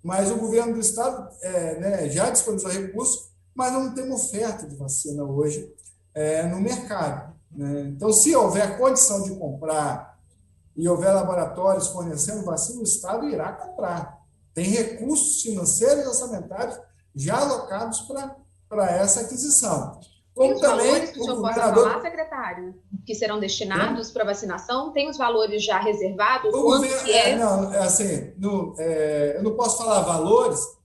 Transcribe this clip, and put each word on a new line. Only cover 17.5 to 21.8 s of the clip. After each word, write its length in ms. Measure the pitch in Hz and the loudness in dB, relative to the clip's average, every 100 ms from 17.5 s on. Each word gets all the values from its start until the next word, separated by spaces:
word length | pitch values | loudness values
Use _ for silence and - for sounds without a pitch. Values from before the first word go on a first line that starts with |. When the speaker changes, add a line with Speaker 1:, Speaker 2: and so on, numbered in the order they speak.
| 247 - 196 233 220 | 0 -4 -6 -6 -6
Speaker 1:
pra, 340 | - 269 269 - _ _ _ | -8 -10 -10 -12 _ _ _
pra 220 | 208 190 | 0 2
essa 300 | 175 196 240 | 2 2 2
aquisição. 760 | 226 254 294 - 226 151 - - - _ _ | 0 -4 2 2 2 -2 -4 -12 -20 _ _
Como 140 | - 262 | 2 2
Speaker 2:
Tem 80 | - | 6
os 60 | |
Speaker 1:
também 260 | 285 233 240 | 4 4 4
Speaker 2:
valores 220 | 311 330 | 4 2
que 80 | 277 | -6
o 20 | |
Speaker 1:
o 40 | 240 | -4
Speaker 2:
senhor 160 | 240 | -2
possa 120 | 190 | 0
Speaker 1:
governador 360 | 196 233 196 | 2 4 6